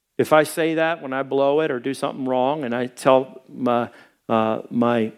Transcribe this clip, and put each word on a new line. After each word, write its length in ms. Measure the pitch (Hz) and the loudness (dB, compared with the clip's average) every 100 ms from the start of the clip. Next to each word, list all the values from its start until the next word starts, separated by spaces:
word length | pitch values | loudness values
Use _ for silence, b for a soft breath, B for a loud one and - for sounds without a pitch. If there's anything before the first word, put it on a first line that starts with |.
| _ - | _ -4
If 140 | 123 | 2
I 80 | 156 | 4
say 320 | 151 - 160 | 2 0 -2
that 260 | 160 160 165 | 0 -2 -2
when 140 | 143 | -6
I 80 | 131 | -6
blow 380 | 135 139 139 147 | -2 0 2 2
it 100 | 160 | 0
or 100 | 127 | -2
do 140 | 120 | -4
something 320 | 131 139 156 131 | -4 -6 -4 -2
wrong 380 | 127 127 156 | 0 0 -2
and 100 | 127 | -4
I 120 | 120 123 | -4 -6
tell 560 | - 143 131 127 - - | -2 4 4 4 -8 -18
my, 420 | 127 123 120 117 b b b - | -6 -2 0 -2 b b b -2
uh, 320 | 113 110 110 - | 0 0 -2 -4
my, 420 | 120 120 120 110 | 0 2 2 -2